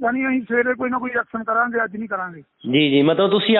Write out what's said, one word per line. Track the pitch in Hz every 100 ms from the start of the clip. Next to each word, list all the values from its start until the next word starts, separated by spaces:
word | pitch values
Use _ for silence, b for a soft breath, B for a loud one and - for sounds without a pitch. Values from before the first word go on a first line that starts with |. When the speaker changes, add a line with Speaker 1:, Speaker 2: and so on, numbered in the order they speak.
Speaker 1:
ਯਾਨੀ | 233 254 269
ਅਸੀਂ | 262
ਸਵੇਰੇ | 220 240 247
ਕੋਈ | 247 254
ਨਾ | 254
ਕੋਈ | 247
ਐਕਸ਼ਨ | 240 226 226
ਕਰਾਂਗੇ, | 226 226 240 226
ਅੱਜ | 220 208
ਨਹੀਂ | 220
ਕਰਾਂਗੇ। | 190 185 160
Speaker 2:
ਜੀ, | - _ 120 139 147
ਜੀ, | 139
ਮਤਲਬ | 147 165 196
ਤੁਸੀਂ | 202 -